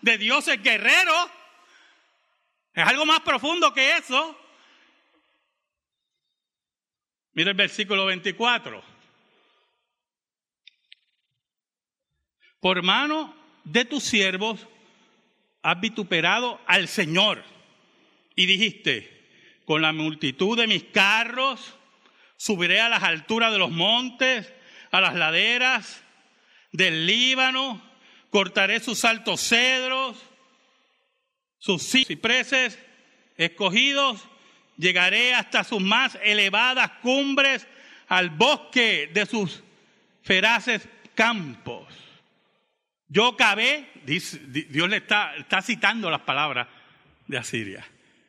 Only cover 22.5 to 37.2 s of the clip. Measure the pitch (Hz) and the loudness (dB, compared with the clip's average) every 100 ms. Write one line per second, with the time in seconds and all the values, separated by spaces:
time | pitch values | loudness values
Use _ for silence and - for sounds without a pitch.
22.5 | 196 175 190 233 220 180 165 - 220 226 | -2 2 2 2 2 0 -2 -2 0 2
23.5 | 208 180 165 185 233 254 247 262 254 190 | 2 0 0 2 0 -2 -2 -2 0 -6
24.5 | - - - - 180 185 165 160 165 214 | -20 -20 -20 -4 0 0 0 0 2 2
25.5 | 240 254 247 185 - _ _ _ _ _ | 2 0 -2 -6 -20 _ _ _ _ _
26.5 | _ _ - 185 160 170 226 254 262 262 | _ _ 0 2 2 0 2 2 2 0
27.5 | 262 269 214 - _ - - _ 208 185 | 0 -6 -8 -16 _ -20 -20 _ 0 0
28.5 | 208 190 226 226 214 233 226 220 - - | 0 0 0 -4 0 0 0 -4 -4 0
29.5 | 233 254 262 254 262 262 220 - _ _ | 2 2 0 -2 -4 -4 -8 -20 _ _
30.5 | _ _ _ _ _ _ _ _ _ _ | _ _ _ _ _ _ _ _ _ _
31.5 | _ - 175 - 262 254 151 226 254 233 | _ -4 -4 0 0 0 -4 0 0 0
32.5 | 269 247 - - _ _ _ _ - 170 | 0 -2 -6 -20 _ _ _ _ -4 -4
33.5 | - 196 202 269 277 277 202 - - _ | 0 0 2 2 2 -2 -2 -16 -20 _
34.5 | _ _ - 170 180 180 208 247 247 196 | _ _ -2 0 2 2 2 2 0 0
35.5 | 240 196 220 190 226 262 190 208 208 196 | -4 -2 -2 0 2 0 -2 0 2 2
36.5 | 196 247 254 220 - 240 269 | 2 0 0 -2 -2 -2 0